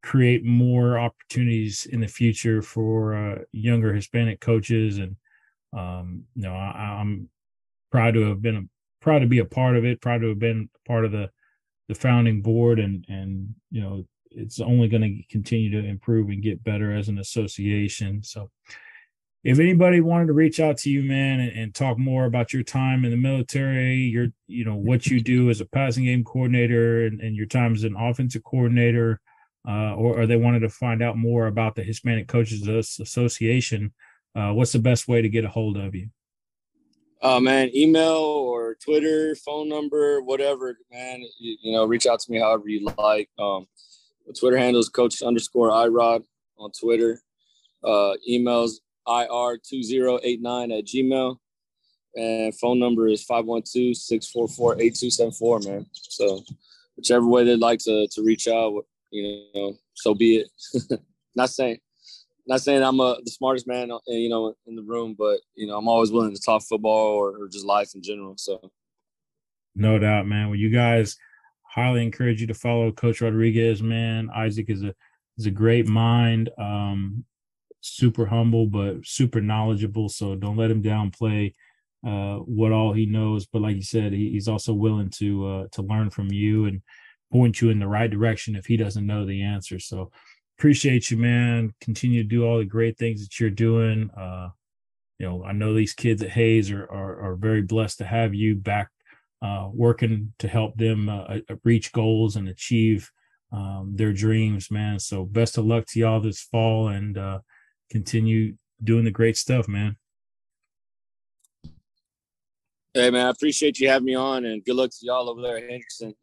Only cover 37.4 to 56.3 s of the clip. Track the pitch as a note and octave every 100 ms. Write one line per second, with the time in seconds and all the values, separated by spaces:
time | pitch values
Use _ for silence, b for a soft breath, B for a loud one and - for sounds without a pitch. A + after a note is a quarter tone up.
37.4 | B2+ C3+ C3 B2+ D#3 D#3+ D#3+ D#3+ D#3 D3+
38.4 | B2+ A#2+ A#2 A2+ - D3+ D#3 D#3 D#3 D#3
39.4 | - D3 D3+ D3+ D3 D3 D3 C#3+ B2+ C3+
40.4 | C#3 C#3 B2+ A#2 _ B2 B2+ B2+ B2 -
41.4 | A#2 A2 A2 A2+ A2 A2+ - A#2 - A2+
42.4 | A2 A2+ G#2 G#2+ G2+ - G#2 G#2+ G#2 -
43.4 | G#2 F#2+ F#2+ _ b b b b - -
44.4 | B2+ B2+ B2 B2 A2+ - A#2+ - A#2+ A#2
45.4 | - B2 A#2 A2 A#2 A#2 A#2 A#2 A2+ _
46.4 | _ _ G#2+ - A#2 A#2 A#2 A#2 _ _
47.4 | _ _ _ _ - G#2 G2+ G2 - A#2+
48.4 | A#2+ A#2+ A#2 G#2+ _ _ - A#2+ A#2 A#2+
49.4 | B2 A#2 - C3+ A2+ C3 B2+ B2 B2 A#2+
50.4 | A#2+ B2 A#2+ A2 G#2 B2+ C3 C3 B2+ B2+
51.4 | _ _ _ _ _ _ _ A#2 A2+ A2+
52.4 | A2 G#2+ A#2+ B2 B2 A#2 A2+ G#2+ - A#2
53.4 | A2+ A#2 A2 B2 B2 A#2+ - A2+ - A#2+
54.4 | A2+ - A#2+ A2 A#2 A2+ B2 - A#2 A2+
55.4 | A2+ A#2 G2+ G2+ - - - - G2+